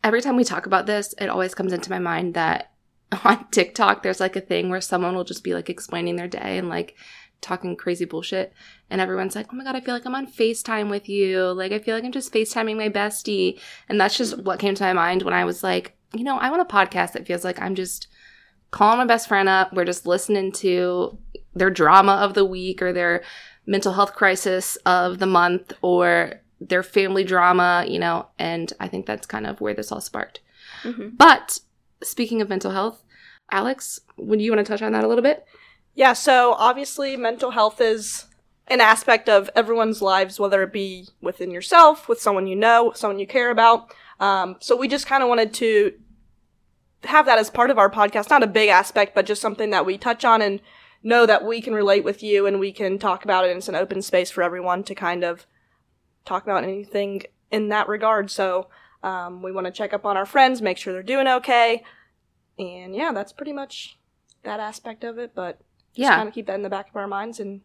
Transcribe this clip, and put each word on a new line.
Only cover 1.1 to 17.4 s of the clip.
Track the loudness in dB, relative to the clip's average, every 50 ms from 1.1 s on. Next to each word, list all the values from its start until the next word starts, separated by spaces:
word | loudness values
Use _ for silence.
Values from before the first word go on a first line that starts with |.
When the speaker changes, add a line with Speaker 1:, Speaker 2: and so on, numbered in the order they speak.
| -10 -8
Speaker 1:
it | -6 -4
always | -4 -4 -4 -6 -6
comes | -6 -6 -4
into | -4 -6 -6 -8
my | -8 -6
mind | -4 -4 -4 -4 -4 -4 -4
that | -2 -2 -2 -2 -4 -6 _ _ _ _ _ _
<laughs> | _ _ _ -8 0 2
on | 2 2 2 -2 _
TikTok, | 0 0 0 0 0 0 2 2 2 0
there's, | 0 -4 -2 -2
like, | -4 -4 -4
a | -6
thing | -6 _ -4 -2 -2 -4
where | -6 -6
someone | -4 -4 -4 -2 -2 -2 -4
will | -6 -6
just | -8 -10 -10 _
be, | -6 -6
like, | -6 -6 -8
explaining | -12 -12 -10 -10 -8 -6 -4 -4 -4
their | -6 -8 -8
day | -10 -10 -8 -6 -6 -6
and, | -6 -6
like, | -6 -6 -8 -8 _ _ -20 -20 -20 -20 -20 _ _ _
talking | -10 -10 -8 -8 -6 -8 -10
crazy | -6 -4 -6 -4 -4 -6
bullshit. | -8 -8 -10 -8 -6 -6 -6 -6 -6 _ _ -20 -20 -20 _ _ _
And | -4 -4
everyone's | -4 -2 -4 -4 -4 -6 -6
like, | -10 -12 -12
"Oh | -14
my | -14 -10
God, | -8 -8
I | -8
feel | -6 -6 -8
like | -8 -8
I'm | -8 -8
on | -8 -8
FaceTime | -10 -2 0 0 0 0 -4 -6 -6 -4 -4 -4 -4
with | -6 -6 -8 -6
you. | -2 0 0 0 2 0 0 0
Like, | -2 -4 -6 -6
I | -6 -6
feel | -4 -4 -4
like | -4 -6
I'm | -6
just | -8 -8 -10 -4
FaceTiming | -2 -2 -2 -2 -2 -4 -4 -4 -4
my | -2 -4 -2
bestie." | -2 -2 -4 -4 -6 -8 -6 -4 -2 0 0 -2 -2 -6 -16 -20 -20 -20 _ _
And | 0 0
that's | 2 0 0 -2
just | -4 -4 -4 -6
what | -6 -6 -4 -2
came | -2 -4 -2
to | 0 -2
my | 0
mind | 0 2 0 0 0 0
when | 0 0
I | 0 0 0
was | -2 -4 -4
like, | -4 -2 -2 -2 -4 -8 _ _ _ _
"You | -10 -6 -4
know, | -4 -2 -2
I | -2 -2
want | 0 0
a | -2
podcast | 0 2 0 0 2 0 -4 -4 -4
that | -4 -12 -8
feels | -6 -8 -6